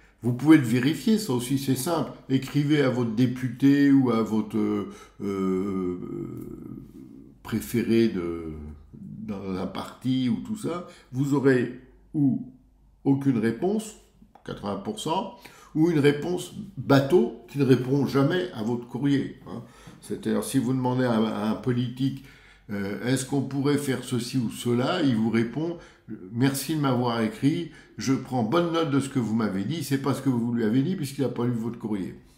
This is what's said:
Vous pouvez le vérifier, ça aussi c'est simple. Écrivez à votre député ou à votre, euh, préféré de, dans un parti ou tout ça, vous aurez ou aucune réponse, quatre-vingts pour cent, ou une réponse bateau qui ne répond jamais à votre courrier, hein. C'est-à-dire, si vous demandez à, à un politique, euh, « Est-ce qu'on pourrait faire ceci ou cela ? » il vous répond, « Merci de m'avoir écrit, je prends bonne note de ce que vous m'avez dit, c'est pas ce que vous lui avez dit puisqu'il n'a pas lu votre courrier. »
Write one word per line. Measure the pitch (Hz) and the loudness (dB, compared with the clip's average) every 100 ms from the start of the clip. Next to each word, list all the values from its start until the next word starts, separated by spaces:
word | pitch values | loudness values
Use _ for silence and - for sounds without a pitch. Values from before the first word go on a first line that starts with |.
| _ _ | _ _
Vous | 120 | -4
pouvez | 120 143 156 | 0 8 8
le | 120 | 8
vérifier, | 123 127 160 - 220 | 2 2 0 2 2
ça | - | 2
aussi | 123 120 139 | -2 0 -2
c'est | 139 127 | 0 0
simple. | 175 480 117 - - | 0 -2 -2 -8 -2
Écrivez | 131 - 143 143 151 | -2 0 -2 2 4
à | 135 | 2
votre | 120 113 | 2 0
député | 107 127 127 131 - 139 143 143 | 2 0 0 -6 2 4 6 6
ou | 139 123 | 6 6
à | 113 | 2
votre, | 104 107 101 110 104 104 95 - - - | 2 0 0 0 0 0 -4 -12 -20 -8
euh, | 101 98 95 92 101 95 92 90 - - - - - - - - - - - 58 - - | -4 -2 0 0 -2 -2 -4 -4 -8 -8 -8 -10 -12 -14 -14 -14 -16 -20 -20 -20 -20 -20
préféré | - 110 - 120 104 113 113 | -6 -6 -2 -2 2 4 4
de, | 92 85 85 80 78 76 76 - | 0 -4 -6 -8 -10 -12 -16 -20
dans | - 101 101 - 98 98 95 | -20 -16 -14 -10 -8 -6 -6
un | 95 | -6
parti | - - - 127 131 127 | -8 -12 -6 -2 0 0
ou | 101 | -2
tout | - 107 | -4 -8
ça, | 139 175 175 - - | -6 -6 -10 -18 -10
vous | 127 143 | -4 0
aurez | 143 131 127 110 - - - _ | 4 4 4 2 -6 -18 -20 _
ou | 156 143 - - - _ _ _ _ 139 | 0 2 2 -6 -16 _ _ _ _ 0
aucune | 139 139 117 | 2 2 2
réponse, | 113 113 180 214 - - _ _ - - - | 0 0 0 -2 -4 -16 _ _ -20 -18 -12
quatre-vingts | - 101 98 | -8 -6 -6
pour | 107 107 | -6 -6
cent, | 151 175 - - - - - 151 | -4 -4 -4 -12 -20 -20 -6 2
ou | 165 | 4
une | 156 | 6
réponse | 143 143 165 175 - - - - | 4 4 -2 -4 -6 -12 -12 -12
bateau | - 139 135 185 233 - - | 4 4 6 4 4 -4 -10
qui | 143 | 0
ne | |
répond | 131 127 127 139 113 | 4 4 4 0 2
jamais | 139 143 180 - | 2 2 2 -2
à | 113 | -6
votre | 107 120 - | -4 -4 -6
courrier, | 123 143 139 98 - 82 | -2 0 2 0 -10 -14
hein. | 110 123 - - - | -14 -14 -20 -20 -20
C'est-à-dire, | - 95 110 107 | -10 -6 -2 -2
si | 107 131 | 0 0
vous | 117 | 0
demandez | 131 127 127 | 0 0 0
à, | 127 | 2
à | 113 110 104 107 | 2 0 0 -2
un | 104 | -2
politique, | 131 120 127 127 135 - - - - - - | -2 0 -2 -2 -4 -4 -14 -20 -20 -20 -10
euh, « | 101 98 101 113 | -6 -6 -4 -2
Est-ce | 131 - | -2 0
qu'on | 143 | -2
pourrait | 117 139 139 143 | -2 -2 0 0
faire | 139 123 | 0 -4
ceci | - 127 - 135 | -2 -4 -2 -2
ou | 110 | -2
cela ? » | - 120 120 135 185 | -4 0 0 0 2
il | 143 110 | 2 2
vous | 110 | 2
répond, « | 113 113 143 165 170 - - - 104 92 | 2 0 -2 -6 -6 -14 -20 -16 -16 -8
Merci | 117 135 139 - 156 | 0 0 0 -4 -2
de | |
m'avoir | 139 120 123 117 | 0 0 0 0
écrit, | 107 - 139 170 165 - - - | -2 2 0 0 -6 -12 -20 -8
je | 107 | -2
prends | 135 - 127 | -2 -2 -2
bonne | 107 165 170 | 0 2 2
note | 165 160 | 0 0
de | 139 | 0
ce | 131 | 0
que | 131 | -2
vous | 107 113 | 0 0
m'avez | 107 95 101 | 0 -2 -4
dit, | 160 | -6
c'est | 131 135 | -2 -2
pas | 139 123 | -2 -2
ce | |
que | 139 | 0
vous | 120 117 | 0 0
lui | 117 | 0
avez | 107 127 | 2 2
dit | 147 190 | 0 -2
puisqu'il | 139 - | -6 -2
n'a | 123 | -2
pas | - 120 | 0 -2
lu | |
votre | 117 113 117 | 0 -4 -6
courrier. » | 107 104 85 - - | -6 -4 -6 -10 -20